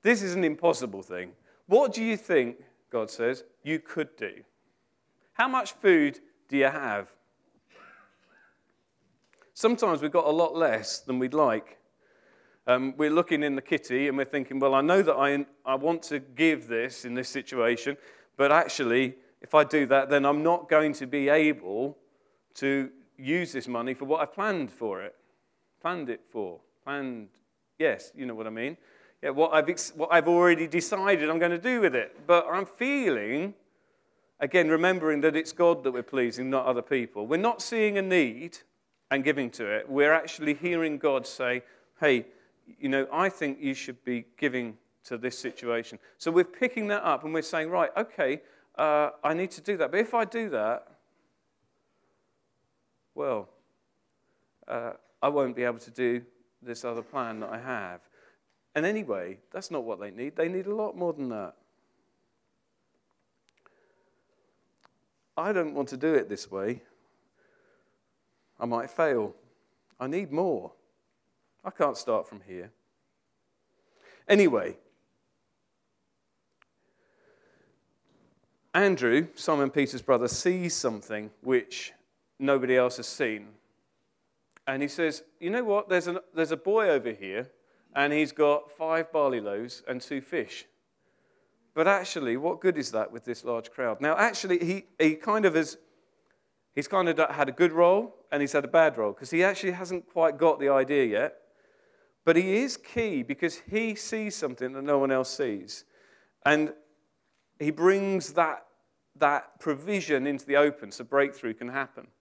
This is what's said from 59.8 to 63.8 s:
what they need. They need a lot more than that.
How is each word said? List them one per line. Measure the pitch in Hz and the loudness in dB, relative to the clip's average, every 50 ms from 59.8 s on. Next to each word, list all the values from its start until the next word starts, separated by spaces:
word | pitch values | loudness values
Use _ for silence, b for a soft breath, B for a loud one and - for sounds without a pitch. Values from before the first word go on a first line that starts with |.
what | 117 113 107 87 | -6 -6 -8 -8
they | 101 101 | -10 -14
need. | 92 110 120 147 - | -10 -10 -12 -8 -4
They | - 165 165 | -4 -4 -2
need | 185 185 185 | -2 -6 -6
a | 196 208 | -6 -6
lot | 214 214 202 - | -6 -6 -6 -6
more | 180 175 170 | -4 -4 -4
than | 156 151 139 123 | -4 -4 -6 -8
that. | 113 107 98 85 - _ _ _ _ _ _ _ _ _ _ _ _ _ _ _ _ _ _ _ _ _ _ _ _ _ _ _ _ _ _ _ _ _ _ _ _ _ _ _ _ _ _ _ _ _ | -6 -8 -10 -10 -14 _ _ _ _ _ _ _ _ _ _ _ _ _ _ _ _ _ _ _ _ _ _ _ _ _ _ _ _ _ _ _ _ _ _ _ _ _ _ _ _ _ _ _ _ _